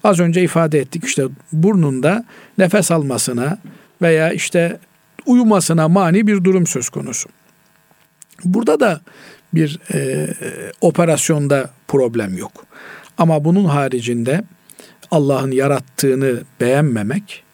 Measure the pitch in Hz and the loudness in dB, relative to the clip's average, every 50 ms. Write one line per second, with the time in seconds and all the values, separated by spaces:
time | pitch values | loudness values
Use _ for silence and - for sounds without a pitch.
0 | - 208 196 170 180 170 165 185 180 156 - 165 165 156 156 147 131 - - 170 | 2 2 2 4 2 2 2 2 0 2 2 0 0 2 0 0 -2 -2 -8 -10
1 | 170 - - - 135 131 135 - - _ - 156 165 202 220 185 160 143 131 127 | -8 -4 -4 -2 -4 -4 -6 -12 -14 _ -2 2 2 4 4 4 2 2 0 0
2 | 123 156 196 226 240 - - - - - _ - 190 175 208 208 156 - 170 165 | 0 0 0 0 -4 -10 -20 -20 -20 -10 _ 0 0 2 2 0 2 2 0 0
3 | 143 135 123 110 - 131 123 120 123 147 190 - - - - - - _ _ _ | 0 -2 -2 -2 -2 -4 -4 -2 -2 -4 -4 -6 -10 -20 -20 -20 -20 _ _ _
4 | 175 170 160 156 160 165 - 165 - - - 175 170 170 - - - _ _ _ | 0 2 2 2 2 0 -2 -4 -6 -2 0 0 0 0 -4 -10 -16 _ _ _
5 | _ _ _ - - - 247 247 247 214 214 185 170 - 165 165 156 156 170 202 | _ _ _ -8 0 2 4 4 6 4 4 4 2 2 0 2 2 4 4 2
6 | 190 165 170 202 226 208 208 196 175 190 185 190 170 - - 131 120 - - - | 4 4 2 2 2 2 0 2 2 2 2 2 0 0 -2 -6 -6 -6 -8 -8
7 | - - 120 - - - _ _ _ _ _ _ _ _ _ _ _ _ _ _ | -8 -8 -10 -10 -12 -12 _ _ _ _ _ _ _ _ _ _ _ _ _ _
8 | _ _ _ _ - _ - - - 175 185 220 233 - - 294 262 208 165 147 | _ _ _ _ -20 _ -20 -6 -4 -2 0 0 2 2 2 2 2 0 0 -2
9 | _ - - - - - - _ _ _ - 160 160 143 151 - - - 175 151 | _ -20 -20 -20 -20 -20 -20 _ _ _ 0 0 0 0 -4 -10 -10 -6 -4 -4
10 | 139 131 131 151 151 147 - - - 120 - - - - - _ - 170 147 - | -4 -4 -4 -4 -6 -6 -8 -10 -10 -10 -10 -10 -14 -16 -8 _ 0 0 2 2
11 | 170 165 156 139 - - 160 147 143 139 143 135 131 - _ _ _ - - 139 | 0 2 0 0 0 -2 0 0 0 0 0 -2 -2 -6 _ _ _ -2 0 0
12 | 127 120 117 113 107 98 92 90 85 - _ - - _ - - - - - - | 0 0 -2 -4 -4 -4 -6 -8 -10 -12 _ -20 -20 _ -20 -20 -20 -20 -20 -20
13 | - - _ - 170 165 160 151 147 160 175 196 202 165 143 143 139 135 131 123 | -20 -18 _ 0 0 2 2 2 2 2 2 2 2 2 0 0 -2 -2 -4 -4
14 | 117 120 120 117 117 123 143 185 226 _ - _ _ - - - - - - _ | -4 -4 -4 -2 -2 -2 -2 -2 -4 _ -20 _ _ -20 -20 -20 -20 -20 -20 _
15 | - _ 180 156 143 139 139 131 135 135 131 135 135 143 143 123 127 - _ - | -8 _ 0 0 2 2 0 0 -2 -2 -2 0 0 0 0 -2 -4 -10 _ -2
16 | - 135 131 131 135 135 123 117 - _ _ _ 131 120 131 143 156 147 120 107 | 0 0 0 2 0 -2 -2 -4 -8 _ _ _ 0 2 2 2 2 0 0 -2
17 | 104 104 143 202 202 - - - _ _ | -2 -2 -4 -4 -6 -8 -20 -20 _ _